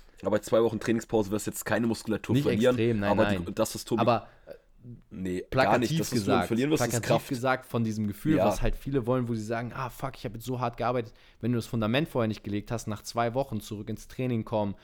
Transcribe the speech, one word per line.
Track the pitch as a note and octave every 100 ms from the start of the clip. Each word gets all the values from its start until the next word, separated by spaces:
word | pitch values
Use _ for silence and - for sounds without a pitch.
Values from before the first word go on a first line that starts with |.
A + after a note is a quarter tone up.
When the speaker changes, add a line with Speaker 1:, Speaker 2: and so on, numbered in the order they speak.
Speaker 1:
<laughs> | - -
Speaker 2:
aber | F#2+ G#2
zwei | - A#2
Wochen | A2+ G#2+
Trainingspause | - A2+ - A2+ G2
wirst | G#2
jetzt | - -
keine | - A2
Muskulatur | A#2 A2 - G2+ -
Speaker 1:
Nicht | B2
Speaker 2:
verlieren, | D3 A2+ B2
Speaker 1:
extrem, | B2 A2+ A2
nein, | G2+
Speaker 2:
aber | G#2 G#2
die, |
Speaker 1:
nein. | F#2+ F2
Speaker 2:
das, | G2 A2
was | G#2+
Tobi | - A#2
Speaker 1:
Aber, | A#2 A#2 - - -
äh, | - _ - A#2+ A#2+ -
Speaker 2:
Nee, | F2+ F#2 F2+
gar | -
Speaker 1:
plakativ | B2+ A2+ - A2+
Speaker 2:
nicht. | D#3+
Das, |
was | -
du |
Speaker 1:
gesagt, | A#2 G2 F#2+ F2+
Speaker 2:
verlieren | A2+ C#3+
wirst, | D#3
ist | A#2
Speaker 1:
plakativ | A#2+ -
Speaker 2:
Kraft. | A#2 -
Speaker 1:
gesagt | B2+ B2+ B2+
von | - A#2+
diesem | A2+ A2 G#2
Gefühl, | G2 D3+ D#3
Speaker 2:
Ja. |
Speaker 1:
was | G#3 F#3+
halt | A2+ -
viele | C#3 C#3
wollen, | A2+ B2+ A#2+
wo |
sie | A#2
sagen, | G#2+ A#2 A#2+
„Ah, | C3+ B2+
fuck, | - C3+
ich | -
hab | B2
jetzt | A#2
so | A#2+ B2
hart | A#2+ -
gearbeitet.“ | A#2+ B2+ A2 - - -
Wenn | A2+
du | A#2+
das |
Fundament | - A#2+ G#2+ B2+ D#3+
vorher | C3 A2
nicht | G#2
gelegt | G#2 G#2 G#2
hast, | A#2 -
nach | G#2
zwei | - - A#2
Wochen | B2 C3+ G#2+
zurück | - G#2 A2
ins | G#2+ -
Training | - B2+ A#2
kommen, | G#2+ A2 G2+ F#2